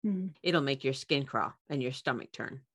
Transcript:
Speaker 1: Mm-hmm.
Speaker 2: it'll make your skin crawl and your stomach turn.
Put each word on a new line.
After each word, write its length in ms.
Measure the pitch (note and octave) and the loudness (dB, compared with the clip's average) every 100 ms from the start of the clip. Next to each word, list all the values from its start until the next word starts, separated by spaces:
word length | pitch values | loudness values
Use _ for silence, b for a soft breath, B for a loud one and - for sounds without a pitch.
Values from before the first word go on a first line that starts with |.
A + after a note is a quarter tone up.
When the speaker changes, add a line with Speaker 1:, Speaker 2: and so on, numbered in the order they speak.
| G#3+ | 0
Speaker 1:
Mm-hmm. 220 | F#3+ F#3 - | 0 -2 -4
Speaker 2:
it'll 200 | F3 E3+ | 2 4
make 200 | C#3 C#3 | 4 2
your 120 | C3 | 0
skin 320 | C3+ - C#3+ C3+ | -2 2 0 2
crawl 260 | A2+ E2+ - - | 0 0 -4 -4
and 140 | D3 | -2
your 100 | B2+ | -2
stomach 400 | C3+ - B2 - | -2 -2 -2 -4
turn. 300 | - A#2+ C3+ - | -8 -8 -10 -16